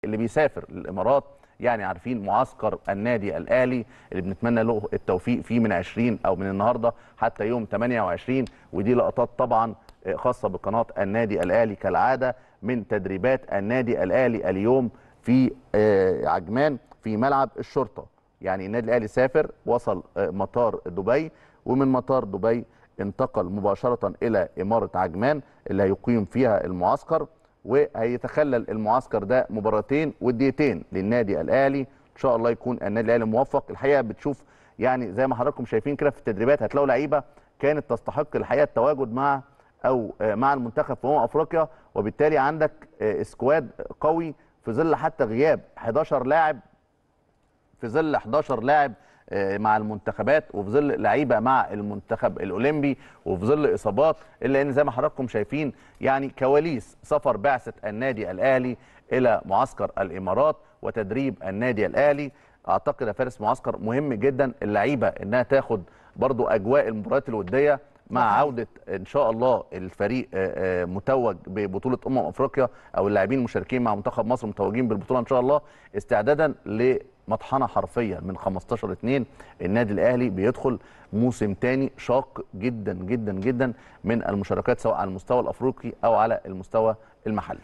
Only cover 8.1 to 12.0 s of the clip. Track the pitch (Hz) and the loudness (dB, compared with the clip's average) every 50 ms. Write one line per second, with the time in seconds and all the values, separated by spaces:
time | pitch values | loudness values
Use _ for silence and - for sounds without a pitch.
8.1 | 87 92 - - 127 135 123 101 - - - _ - 85 101 110 127 123 - - | -2 -4 -2 -2 0 0 0 -2 -8 -18 -20 _ -6 -2 2 2 4 4 2 2
9.1 | - - 101 - - - 127 120 123 110 113 113 101 - _ - - _ - 95 | 2 0 -2 -2 0 -2 0 2 4 2 2 0 -4 -10 _ -20 -20 _ -6 -6
10.1 | 92 - - 123 123 - - 101 92 90 - 98 104 117 117 - - - 101 98 | -6 -2 0 -2 -2 0 -2 -4 -4 -4 -4 -2 0 0 0 -2 -2 -4 -2 0
11.1 | 101 113 117 107 104 80 - 90 90 113 117 113 101 - - 98 90 87 | 0 0 0 0 0 -2 0 2 2 2 2 2 -2 -4 -2 0 2 2